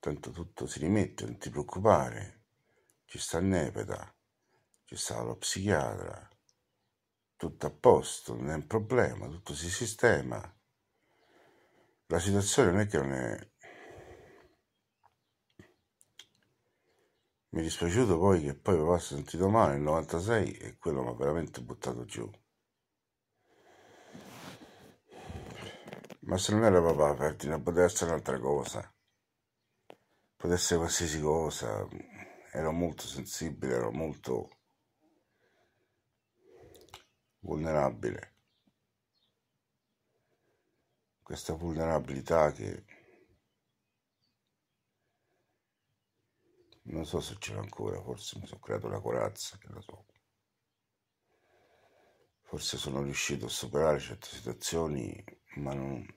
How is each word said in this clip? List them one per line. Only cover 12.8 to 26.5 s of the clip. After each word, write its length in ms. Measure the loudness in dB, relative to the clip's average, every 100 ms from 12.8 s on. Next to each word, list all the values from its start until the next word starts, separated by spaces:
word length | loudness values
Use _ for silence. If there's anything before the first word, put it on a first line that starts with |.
| 2 0 0
è. 360 | -2 -2 -6 -10 _ -20 -20 -20 -20 -20 -20 -20 -20 -20 _ _ _ _ _ _ _ _ _ _ _ -20 _ _ _ _ _ -20 _ _ _ _ _ _ _ _ _ _ _ _
Mi 120 | -4
è 20 |
dispiaciuto 560 | -2 0 0 4 4 6
poi 240 | 6 6
che 120 | 2
poi 220 | -4 2 4
papà 220 | 6 2
si 160 | 2
è 20 | -8
sentito 320 | -6 0 4
male 240 | 6 4
nel 80 | 4
novantasei 720 | 0 0 0 -4 0 0 0
e 240 | -6 -14 -8
quello 260 | -4 -2
mi 60 | -4
ha 60 |
veramente 480 | -2 -2 0 -4 -10
buttato 420 | -14 -10 -8 -8
giù. 260 | -10 -10 -12 -14 _ _ _ _ _ _ _ _ _ _ _ _ _ -20 -20 -20 -20 -20 -18 -16 -16 -16 -20 -20 -20 -20 _ -20 -12 -12 -12 -12 -12 -14 -14 -16 -16 -14
Ma 160 | -2 0
se 160 | 4